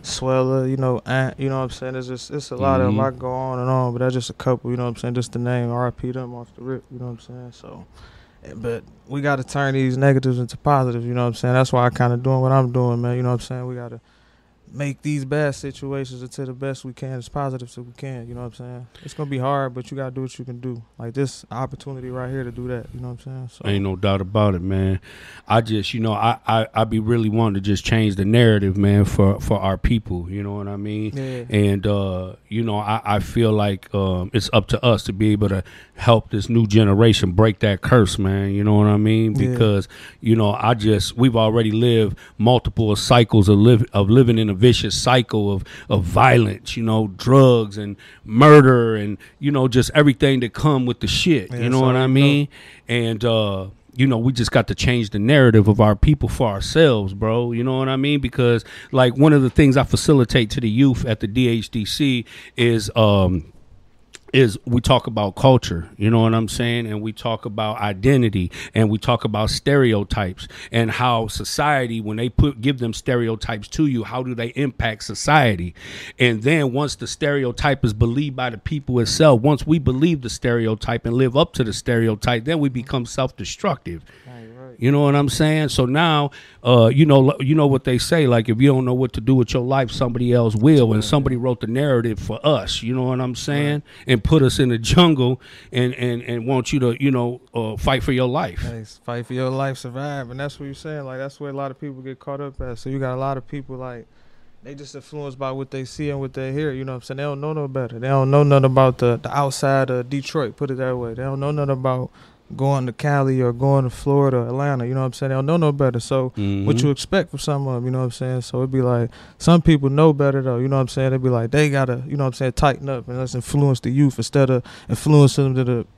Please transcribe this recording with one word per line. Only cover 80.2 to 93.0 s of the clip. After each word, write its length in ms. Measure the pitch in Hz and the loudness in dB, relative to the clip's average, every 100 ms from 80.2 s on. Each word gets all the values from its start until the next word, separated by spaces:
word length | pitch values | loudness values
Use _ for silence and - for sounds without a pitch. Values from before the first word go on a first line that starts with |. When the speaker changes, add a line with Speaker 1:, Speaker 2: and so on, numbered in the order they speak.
Speaker 2:
the 80 | 120 | -6
stereotype 760 | - 127 120 110 110 - 117 120 | -4 -2 0 0 -2 -4 -4 -2
and 100 | 120 | 0
live 220 | 131 131 | 2 2
up 160 | 165 | 0
to 100 | - | -2
the 80 | 110 | -4
stereotype, 720 | - - 117 113 107 - 120 | -4 -2 0 0 0 -2 -2
then 160 | 123 165 | -2 -2
we 80 | 143 | -2
become 380 | 127 127 135 117 | -4 -6 -6 -6
self-destructive. 1000 | - 127 - 95 - 202 139 - - - _ 131 | -6 -6 -6 -12 -6 -4 -4 -8 -12 -16 _ -20
Speaker 1:
Right, 60 | 123 113 120 | -20 -20 -20
right. 200 | 131 120 | -20 -2
Speaker 2:
You 140 | 123 | 2
know 100 | 143 | 4
what 120 | 143 143 | 4 2
I'm 140 | 143 | 0
saying? 400 | - 151 156 147 | 0 0 2 0
So 160 | - 127 | 0 0
now, 460 | 143 170 151 143 - - _ | 0 2 0 -2 -8 -20 _
uh, 280 | 123 123 113 | 4 6 6
you 120 | 135 156 | 6 6
know, 280 | 139 135 - | 8 6 2
you 160 | 139 156 | 0 2
know 100 | 143 | 2
what 200 | 135 - | 2 0
they 120 | 123 | -2
say, 300 | - 170 135 | 0 2 4
like, 200 | 120 113 | 2 0
if 120 | 110 | 2
you 60 | 139 | 4
don't 180 | 131 127 | 4 0
know 80 | |
what 200 | 127 131 | -2 -2
to 80 | - | -2
do 120 | 110 131 | 2 2
with 180 | 117 | 2
your 100 | 135 | -2
life, 260 | 123 135 123 | -2 -2 -2
somebody 440 | - 127 127 123 | -2 -4 -2 2
else 220 | 120 117 107 | 2 2 4
will. 380 | 131 151 113 | 6 6 4
And 80 | 107 | 2
Speaker 1:
Yeah. 80 | 107 | 0
Speaker 2:
somebody 260 | 147 135 123 | 0 0 -2
wrote 240 | 127 120 | -2 -4
the 60 | 110 | -4
narrative 520 | 123 147 123 117 107 | -2 0 0 0 -6
for 200 | - 107 147 | -8 -2 0
us, 380 | 135 95 - | 0 -2 -8
you 100 | 113 | -4
know 100 | 127 | -4